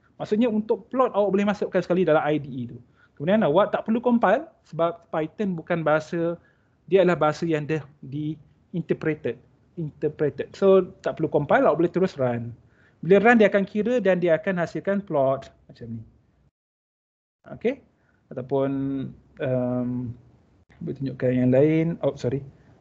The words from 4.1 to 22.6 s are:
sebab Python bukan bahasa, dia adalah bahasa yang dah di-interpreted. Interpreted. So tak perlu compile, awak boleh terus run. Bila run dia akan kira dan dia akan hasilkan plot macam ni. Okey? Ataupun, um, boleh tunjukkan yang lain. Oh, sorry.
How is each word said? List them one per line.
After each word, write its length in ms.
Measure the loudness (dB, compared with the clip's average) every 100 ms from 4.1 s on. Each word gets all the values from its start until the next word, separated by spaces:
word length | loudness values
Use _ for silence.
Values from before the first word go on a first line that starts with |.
| 2 4 2 -2 _
sebab 440 | _ -4 -4 -4 _
Python 480 | -6 -6 -6 -6 -6
bukan 240 | -4 -2
bahasa, 560 | 2 0 0 -4 -4 -6 _ _ _ _ 0
dia 160 | 4
adalah 160 | 4 4 2
bahasa 160 | 0
yang 240 | -2 -2 -2
dah 160 | -6 -6 _
di-interpreted. 1400 | -12 -8 -8 -8 -14 _ _ -10 -4 -4 -2 -4 -6 -8 _ _ _ -10
Interpreted. 800 | -10 -6 -6 -2 -4 -4 -12 0
So 320 | 4 4 4 -6
tak 160 | -8 -4
perlu 80 | -2
compile, 400 | -2 2 2 4
awak 160 | 2
boleh 80 | 0
terus 240 | 0 -2 -2
run. 400 | -2 -2 -8 -14 _ _ _ _
Bila 160 | 2 4
run 160 | 6 6
dia 80 | 6
akan 160 | 4
kira 320 | 0 -2 -2 0
dan 240 | 2 2
dia 160 | 2 0
akan 240 | 0 -4
hasilkan 400 | -4 -4 -4 -4
plot 480 | -2 0 0 0 -6 _ _
macam 140 | -20 -14
ni. 160 | -14 -14 _ _ _ _ _ _ _ _ _ _ _ _ _ -18
Okey? 320 | -6 -4 -4 _ _ _ _ _
Ataupun, 400 | -12 -4 -2 0 -2 -4 -6 -8 -12 _ -8
um, 720 | -4 -2 -2 -2 -4 -6 -8 -12 _ _ _ _ _ -14
boleh 120 | -10 -8
tunjukkan 300 | -8 -2 0
yang 160 | 2 2
lain. 380 | 4 4 2 0 -2
Oh, 80 | -4
sorry. 320 | -4 -6 -6 -8 -20